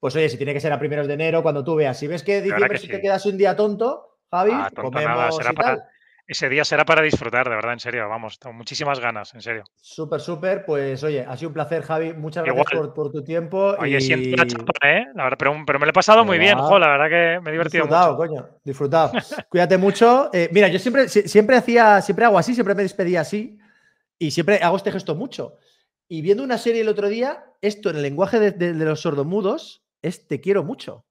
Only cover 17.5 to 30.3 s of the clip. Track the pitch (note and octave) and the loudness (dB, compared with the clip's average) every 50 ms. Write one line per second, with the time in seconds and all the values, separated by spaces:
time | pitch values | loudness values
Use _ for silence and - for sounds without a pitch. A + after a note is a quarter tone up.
17.5 | D#3 D#3+ E3+ E3+ D3+ E3+ D#3 D3+ D#3 E3+ F3+ E3+ C#3 B2+ E3 E3 D#3 C3+ - - | -4 -2 -2 0 0 0 0 2 4 4 4 4 2 0 -4 -4 -4 -10 -12 -14
18.5 | _ _ _ D3 C3+ - D3 C#3 C#3 E3 D#3+ D#3 - D#4 - - D4 D4+ - _ | _ _ _ -12 -8 -6 -4 0 2 2 2 2 0 -4 -8 -6 -12 -12 -12 _
19.5 | - F3 F3 E3 F#3+ F#3 F#3 G3+ F#3+ - A3+ A#3 A#3+ C4 C#4 - - F3+ E3+ E3+ | 0 0 2 4 4 4 4 2 4 6 6 6 6 6 2 0 0 -2 -2 2
20.5 | E3 G3 G#3 F#3 E3 F#3 - B3+ A#3 C4+ C4 G3 - G#3+ G3+ F3 - G3+ G#3+ G#3 | 4 4 4 4 4 0 -2 0 2 2 2 4 2 0 0 4 4 4 6 6
21.5 | C4 B3 A#3 - A#3 A#3 A#3 G#3+ G#3 G3 F#3 - G3 F3 A3+ A#3+ G#3 F#3 D#3+ - | 4 4 4 4 4 6 8 8 8 6 4 0 0 2 4 4 6 4 2 2
22.5 | B3 A#3 A#3 F#3+ G3+ F#3 G3+ F#3 - - F#3+ F3 F3+ E3+ D#3 - - G#3+ G#3+ C#4 | 0 -2 0 0 0 0 -2 -4 -2 -2 -2 0 0 0 -2 -2 -4 -6 -6 -8
23.5 | - _ _ _ _ _ _ _ _ _ _ _ _ _ E3+ D3+ C3 - E3 D3+ | -14 _ _ _ _ _ _ _ _ _ _ _ _ _ -6 -4 -2 -2 0 2
24.5 | G#3 F#3+ E3 F3 F3 F#3+ F#3 G#3+ - F#3+ F#3 - D#3 D#3 A3+ - - - C3+ - | 2 2 2 2 0 0 -2 -4 -6 -6 -6 -6 -6 -6 -8 -12 -10 -12 -12 -12
25.5 | - _ _ _ _ _ _ _ _ _ _ _ E3+ D#3+ D3+ F3 G3+ A3 C4+ C4 | -14 _ _ _ _ _ _ _ _ _ _ _ -10 -8 0 0 0 0 0 -4
26.5 | B3 A3 - A#3 A#3 A3+ A3+ A3 G#3+ G#3 G3+ G3+ G#3 A#3 A#3+ C4+ D4+ - - _ | -4 -2 -2 -2 0 0 0 0 0 0 0 0 0 -2 -2 -4 -4 -8 -14 _
27.5 | _ _ - G#3 G#3 G#3 - G3 D#3+ D3+ C#3+ C#3 C#3 C#3+ F#3+ F#3+ - A3+ G#3+ G#3 | _ _ -4 -4 -4 -2 -4 -4 -4 -2 -4 -4 0 -2 -2 0 2 2 2 2
28.5 | F#3 - F3 F3 E3+ D#3+ D#3+ D#3 D#3 D3+ - E3+ D3 C#3+ C#3 D3+ F3+ G#3 G3+ F#3+ | 0 0 -4 -4 -2 -2 -2 -2 -2 -2 -2 -4 -2 -2 -2 -2 -2 -2 -2 -2
29.5 | A#3+ D#4+ D#4 - - _ _ _ _ _ - D#3 F3+ - _ _ | -4 -4 -8 -14 -20 _ _ _ _ _ -8 -8 -8 -8 _ _